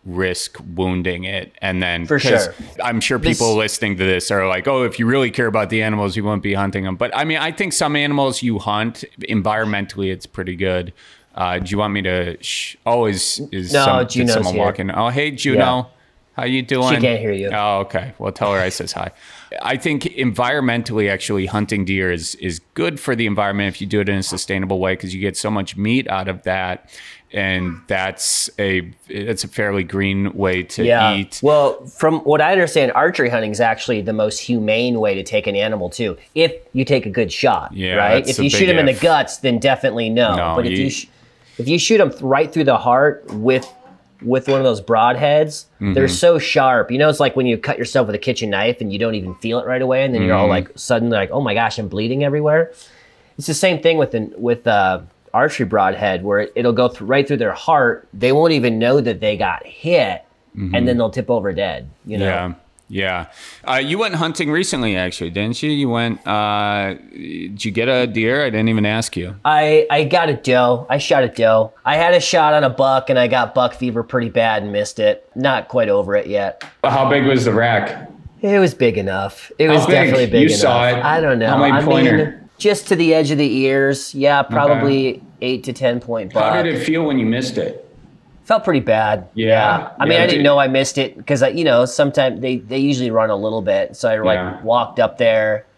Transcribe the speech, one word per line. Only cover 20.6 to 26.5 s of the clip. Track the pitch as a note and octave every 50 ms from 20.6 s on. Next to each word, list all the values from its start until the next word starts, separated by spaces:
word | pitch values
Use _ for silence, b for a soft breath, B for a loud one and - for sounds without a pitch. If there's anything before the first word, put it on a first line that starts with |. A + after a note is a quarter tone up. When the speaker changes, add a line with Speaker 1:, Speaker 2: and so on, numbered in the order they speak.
| C3 B2 A#2 A#2+ A#2 - A2+ A2 G#2 G2+
Speaker 1:
actually, | G2 F#2 - - G#2 G2 F#2+
hunting | F2+ F#2+ G#2 G#2+ - A2 G2+ F#2+
deer | F2 G2 F#2+ F#2+ F2+
is, | F2 E2 D#2+ - -
is | - - F#2 E2 D#2+ _ _ _
good | - E3 F3 D3+ C#3
for | - - B2+
the | A2 A#2
environment | G#2+ G2+ G2+ G#2 G2+ G2 G2+ G2+ G2 F2+
if | -
you | G2+
do | G2 G#2+ G#2
it | G2+ G2+
in | G2
a | F#2+ F#2+
sustainable | - F2 F#2 - - G2+ F#2+ F#2+ F#2+ G2 F#2
way, | F#2 F#2+ F#2+
'cause | - - F#2 F#2
you | F#2
get | G2+ G2+ F2+
so | - - G#2
much | G#2+ G#2 F#2+ - -
meat | F#2+ G2+ A2 A#2+ C3 - -
out | F#2+ F#2+ F#2
of | G2 F#2 F#2 _
that. | -